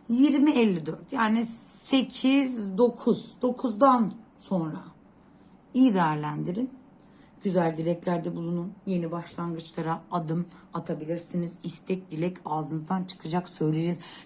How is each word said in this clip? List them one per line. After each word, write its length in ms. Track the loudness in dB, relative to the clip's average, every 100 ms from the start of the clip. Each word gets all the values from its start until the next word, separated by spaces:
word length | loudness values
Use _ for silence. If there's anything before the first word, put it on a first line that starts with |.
| -2
yirmi 420 | 4 6 6 4
elli 360 | 6 4 4 -2
dört 260 | -8 -6
yani 320 | -2 2 2 2
sekiz, 1300 | -2 -6 -4 2 2 2 0 2 4 2 0 -2 2
dokuz, 560 | 2 4 0 0 -2 -4
dokuzdan 680 | -2 -2 -2 4 6 6 2 -4 -16 -20
sonra 380 | -4 -2 -2 -6 -14 -20 -20 _ -20 -20 -20 -20 _
iyi 200 | 4 4
değerlendirin. 760 | 6 2 0 -2 -4 -4 -4 -6 -8 -20 -20 -20 -20 -20 -8
Güzel 320 | -2 2 2 0
dileklerde 600 | -2 -2 0 -2 -2 -6
bulunun. 360 | -4 -4 -6 -8 -4
Yeni 260 | -2 -2
başlangıçlara 880 | -6 -8 -8 -6 -6 -6 -6 -4 -4 -4
adım 360 | -4 -2 -4 -4 -10 -12
atabilirsiniz. 840 | -10 -6 -6 -4 -6 -4 -4 -4 -4
İstek, 480 | 0 0 0 -4 -4
dilek 260 | -4 -4 -4
ağzınızdan 600 | -6 -4 -2 -4 -4 -4
çıkacak, 440 | -4 -6 -4 -2 -2
söyleyeceğiz. 500 | -2 0 0 0 -4 -8 -18